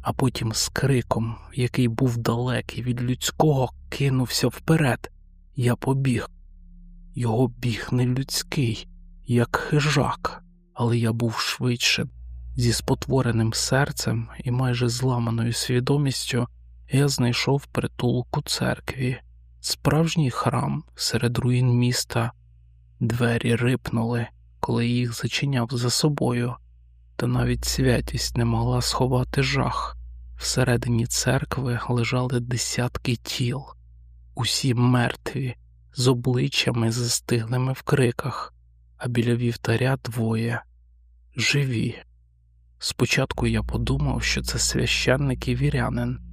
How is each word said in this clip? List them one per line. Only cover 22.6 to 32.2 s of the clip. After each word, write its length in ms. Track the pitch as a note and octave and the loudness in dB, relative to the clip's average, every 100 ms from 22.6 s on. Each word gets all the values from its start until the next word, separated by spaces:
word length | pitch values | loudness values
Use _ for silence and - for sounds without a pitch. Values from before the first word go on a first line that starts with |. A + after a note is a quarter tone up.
| - - - - | -20 -20 -20 -4
Двері 560 | A#2 A#2 A#2 A#2 A#2 A#2 | -2 2 2 2 2 2
рипнули, 720 | A#2+ B2+ - A#2+ A#2 A#2+ A2+ - - - | 2 0 0 -2 0 -2 -4 -10 -20 -10
коли 280 | - A#2 A#2 | -2 0 2
їх 260 | A#2+ A#2+ | 2 0
зачиняв 560 | A2+ A#2 - C#3 C3+ A#2 | -2 -4 -2 0 0 0
за 180 | B2+ B2 | 0 0
собою, 680 | - D#3 C#3+ B2 A#2+ A#2+ B2 - - - - - - | 2 2 2 0 0 -2 -6 -14 -20 -20 -20 -20 -4
та 120 | B2 | 0
навіть 380 | B2 B2 B2 - | 2 2 0 -2
святість 720 | - C3 A#2 - A#2+ - - | 2 4 4 0 -4 -2 0
не 80 | A#2 | 2
могла 360 | A2+ A#2 B2 | 2 2 0
сховати 640 | - - B2+ B2+ B2+ - | 0 0 2 2 0 0
жах. 540 | C3+ C3+ B2+ - - - - - - - | 0 2 0 -2 -6 -10 -14 -16 -16 -8
Всередині 680 | - - B2+ A#2+ A#2+ A#2 A#2 | -4 2 4 2 2 0 0
церкви 760 | - - C3 C#3+ - B2+ A#2+ - | 0 2 0 0 -4 -2 -4 0
лежали 500 | A#2+ A2+ B2+ | 0 0 0